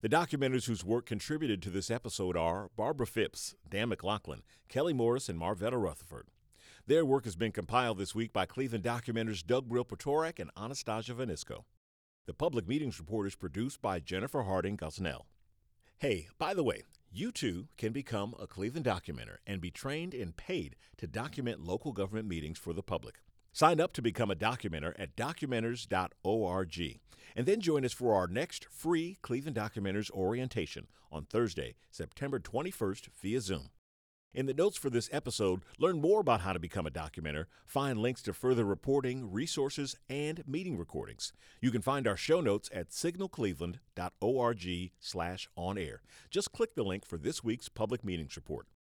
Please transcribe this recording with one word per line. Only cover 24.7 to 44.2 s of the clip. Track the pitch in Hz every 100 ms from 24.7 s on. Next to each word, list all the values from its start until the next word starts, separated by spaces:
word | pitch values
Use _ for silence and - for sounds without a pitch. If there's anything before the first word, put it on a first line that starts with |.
| 80 80 -
at | 87 -
documenters | 123 165 143 120 117 120 -
dot | 95 92 -
org, | - 113 95 92 90 85 82 - _ - - -
and | 127
then | 220
join | 175 151
us | 127
for | - 123 101
our | 90
next | 101 170 - -
free | - 156 170 170 190
Cleveland | - 127 147 117
Documenters | 107 - 98 101 104
orientation | 98 95 120 127 - 80 - - - -
on | 76
Thursday, | 73 110 117 80 62 - _
September | - - - 139 131
twenty-first, | - 117 170 - 104 98 - -
via | 95 123
Zoom. | 98 87 67 _ _ _ _ _ _
In | 120 135
the |
notes | 139 196 -
for | 139
this | 120 -
episode, | 151 127 - 101 92 - -
learn | 170 175
more | 156 214
about | 160 113
how | 92
to | 90
become | 85 101
a | 80
documenter, | 76 78 - 78 73 80 -
find | - 139 139 117
links | 113 127
to | -
further | - 127 120
reporting, | 104 95 135 139 127 131 117
resources, | 98 160 - 139 143 139 - _
and | 139 151 165 143
meeting | 147 185 113
recordings. | 85 - 50 55 - - - -
You | 127
can | 113
find | 135 139 117
our | 95
show | - 165
notes | 139 104 -
at | 95 85
signal | - 170 175 196
cleveland | - 107 82 87 87 -
dot | - 90 _